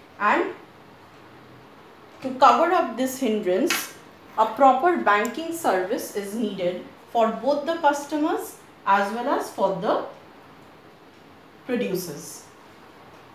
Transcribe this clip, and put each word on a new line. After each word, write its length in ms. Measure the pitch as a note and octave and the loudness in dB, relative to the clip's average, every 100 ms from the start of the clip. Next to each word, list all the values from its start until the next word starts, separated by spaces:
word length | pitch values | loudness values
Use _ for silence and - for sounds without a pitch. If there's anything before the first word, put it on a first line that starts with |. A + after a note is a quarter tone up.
| - - | -18 -2
and 260 | G#3 D4 - - - - - - - - - - - - - - - - - - | 0 2 0 -6 -18 -20 -20 -20 -20 -20 -20 -20 -20 -20 -20 -20 -20 -20 -20 -12
to 80 | C4 - C4+ | -8 4 6
cover 260 | B3 E4+ | 6 4
up 260 | F4+ B3+ A3+ | 2 0 -2
this 220 | C4 - | -4 -2
hindrance, 720 | B3 G#3+ F3+ F#3+ E4+ - - - - - - - | -2 0 0 2 2 -2 -6 -14 -20 -20 -8 0
a 120 | A3 | 0
proper 500 | A#3+ C4+ B3+ F4 E4+ | 4 6 6 4 2
banking 560 | G#3 G#3 A#3 D#4 E4 | 2 2 0 -6 -8
service 600 | E4 C4 F#3 F#3 C4 - G#3 | -4 0 0 0 -4 -6 -8
is 180 | G3 | -6
needed 500 | A3+ G#3+ F#3 F3+ F3+ - - - | -4 -4 -2 -4 -4 -10 -20 -4
for 160 | A#3 A3 | 0 0
both 400 | G3 B3 C#4+ E4 | 0 -2 -2 -2
the 80 | E4 | 0
customers 800 | D4 D4 - D4+ D#4 G#4 - - - - - | 2 0 -2 -2 0 -2 -6 -14 -20 -8 0
as 260 | G3+ G3+ | 2 2
well 160 | A#3 C4 | -2 -2
as 220 | E4 - | -2 -4
for 240 | - F#3+ F3 | -2 0 0
the 260 | A3 - - - - - - - - - - - - - - - - - - | -2 -2 -4 -14 -20 -20 -20 -20 -20 -20 -20 -20 -20 -20 -20 -20 -20 -16 -4
producers, 760 | A3+ G3 E3+ D#3 D3 - - - - - - - - - - - | -4 -2 -4 -6 -12 -14 -18 -20 -20 -20 -20 -20 -20 -20 -20 -20